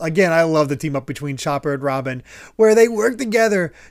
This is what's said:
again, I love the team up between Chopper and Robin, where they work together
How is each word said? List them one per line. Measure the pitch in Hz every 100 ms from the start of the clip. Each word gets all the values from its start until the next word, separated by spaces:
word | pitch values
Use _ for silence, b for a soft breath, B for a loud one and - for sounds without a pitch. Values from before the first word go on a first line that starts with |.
again, | 160 165 185
I | 165
love | 165 156 143
the | 139
team | 156
up | 139 -
between | 143 143 135
Chopper | 156 143 151
and | 139
Robin, | 139 135 131 127 - B B B
where | 220
they | 220 233
work | 220 226 240
together | 247 226 226 196 165 B B